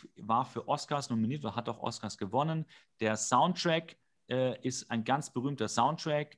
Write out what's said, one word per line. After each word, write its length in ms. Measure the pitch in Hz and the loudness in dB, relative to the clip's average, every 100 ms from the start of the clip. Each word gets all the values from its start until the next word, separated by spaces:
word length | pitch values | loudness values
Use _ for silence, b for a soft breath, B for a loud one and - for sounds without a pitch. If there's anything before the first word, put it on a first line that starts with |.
| - - | -16 -10
war 260 | 107 117 | 0 0
für 240 | 127 - - | 0 -4 -2
Oscars 420 | 143 - 147 135 | -2 -2 -4 0
nominiert 360 | 113 110 139 110 | 0 0 -2 -4
oder 100 | 104 | -4
hat 140 | 117 | -4
auch 100 | 110 | -4
Oscars 380 | - 117 104 - | -6 -6 -8 -6
gewonnen. 480 | 101 107 160 160 156 B B - | -2 0 0 0 -4 B B -2
Der 160 | 110 110 | 0 0
Soundtrack, 800 | - 127 165 180 175 165 170 - _ _ - | 4 6 6 4 2 2 0 -12 _ _ -4
äh, 300 | 123 127 113 127 | 0 2 0 -4
ist 220 | 127 - | -4 -4
ein 120 | 117 | -2
ganz 280 | 110 139 147 | 2 0 0
berühmter 360 | - 131 139 107 | -4 -2 -2 0
Soundtrack, 680 | - 123 160 165 147 147 | 2 2 2 -2 -2 -2